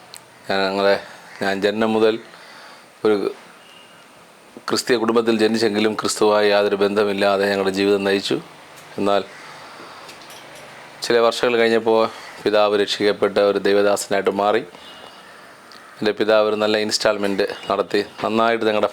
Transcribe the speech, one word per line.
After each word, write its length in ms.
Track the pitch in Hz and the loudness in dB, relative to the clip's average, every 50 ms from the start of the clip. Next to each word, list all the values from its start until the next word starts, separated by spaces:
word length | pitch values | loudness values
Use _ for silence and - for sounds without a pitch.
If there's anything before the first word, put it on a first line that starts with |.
| - - - - - - - - - - | -20 -20 -20 -20 -20 -20 -20 -18 -8 -6
ഞാൻ 100 | 98 98 98 | -4 -2 -2
ഞങ്ങളെ, 280 | 95 95 101 98 101 98 95 - - - - - - - - | -2 -2 0 2 2 2 0 -2 -12 -20 -20 -20 -18 -10 -6
ഞാൻ 200 | 104 98 98 98 | -4 -4 -2 0
ജനനം 320 | 95 104 101 110 113 110 110 | -2 -2 0 0 0 0 2
മുതൽ 260 | 110 110 110 110 117 - - - - - - - - - - - - - - - - - | 2 2 2 2 0 -6 -16 -20 -20 -20 -20 -20 -20 -20 -20 -20 -20 -20 -20 -12 -2 0
ഒരു 120 | 110 107 101 101 - - - - - - - - - - - - - - - - - - - - - - - - - - - - | 0 2 2 0 -4 -6 -8 -20 -20 -20 -20 -20 -20 -20 -20 -20 -20 -20 -20 -20 -20 -20 -20 -20 -20 -20 -20 -20 -20 -20 -14 -8
ക്രിസ്തീയ 300 | - 113 107 - - 123 | -4 -4 -4 0 0 0
കുടുംബത്തിൽ 400 | 117 110 113 117 117 113 113 113 | 0 2 2 2 2 2 2 2
ജനിച്ചെങ്കിലും 560 | 107 110 107 113 110 117 110 101 107 107 107 107 | 2 2 2 2 2 0 0 2 2 0 0 -2
ക്രിസ്തുവായി 560 | - - 101 - - 107 107 104 104 104 104 | -2 -4 -4 0 2 2 2 4 4 4 4
യാതൊരു 260 | 101 101 104 101 104 | 4 4 2 2 2
ബന്ധമില്ലാതെ 760 | 95 101 101 101 104 107 101 98 98 101 101 98 98 98 101 | 2 0 2 2 2 0 0 0 0 2 2 2 2 2 0
ഞങ്ങളുടെ 220 | 196 196 196 196 190 196 | 0 0 0 0 0 0
ജീവിതം 240 | 196 202 202 196 196 | 2 2 2 2 2
നയിച്ചു. 360 | 196 196 202 - - - - - - - - - - - - - - - | 0 0 0 -2 -2 -4 -4 -6 -10 -20 -20 -20 -20 -20 -20 -20 -14 -8
എന്നാൽ 260 | - 101 101 101 98 95 - - - - - - - - - - - - - - - - - - - - - - - - - - - - - - - - - - - | -4 -2 0 0 0 -2 -6 -14 -20 -20 -20 -20 -20 -20 -20 -20 -20 -20 -20 -20 -20 -20 -20 -20 -20 -20 -20 -20 -20 -20 -20 -20 -20 -20 -20 -20 -20 -20 -20 -16 -10
ചില 160 | - - 117 117 | -2 0 2 4
വർഷങ്ങൾ 380 | 117 117 113 - - 123 120 | 4 2 2 2 0 0 2
കഴിഞ്ഞപ്പോൾ 520 | 117 117 113 113 113 110 117 113 110 110 113 - - - - - - - | 2 2 4 2 2 2 2 2 2 2 0 -4 -10 -18 -18 -12 -4 -2
പിതാവ് 380 | 107 104 104 104 104 104 101 | 0 2 2 2 2 2 0
രക്ഷിക്കപ്പെട്ട 560 | 101 - - - 104 104 98 101 107 101 95 | 0 0 -2 0 0 0 0 2 0 0 2
ഒരു 220 | 104 101 101 98 98 92 | 2 2 2 2 0 0
ദൈവദാസനായിട്ട് 600 | 98 101 101 101 101 101 98 - - 101 98 92 95 | 2 2 2 2 2 0 -2 -2 -4 -2 -2 0 0
മാറി. 340 | 98 98 101 104 104 113 - - - - - - - - - - - - - - - - - - - - - - - - - - - - | 0 0 0 2 0 0 -2 -4 -16 -20 -20 -20 -20 -20 -20 -20 -20 -20 -20 -20 -20 -20 -20 -20 -20 -20 -20 -20 -20 -20 -20 -20 -12 -4
എൻ്റെ 120 | 107 104 | -2 -2
പിതാവ് 380 | 104 - 110 104 110 107 104 107 | -2 0 0 2 4 4 4 2
ഒരു 60 | 107 | 0
നല്ല 220 | 104 107 107 107 | 0 0 0 0
ഇൻസ്റ്റാൾമെന്റ് 680 | 107 107 107 - - - 110 107 101 101 101 98 95 101 98 - - - - | 0 -2 -2 -4 0 0 0 0 0 -2 -4 -2 -2 -2 -4 -4 -8 -4 -4
നടത്തി 340 | 101 98 95 - - 104 101 - - - - | -2 -2 -2 -2 -2 -2 -2 -4 -8 -6 -6
നന്നായിട്ട് 420 | 104 107 113 113 117 117 113 110 | -2 0 2 2 2 0 0 0
ഞങ്ങളുടെ 240 | 110 107 107 104 101 | 0 0 0 0 0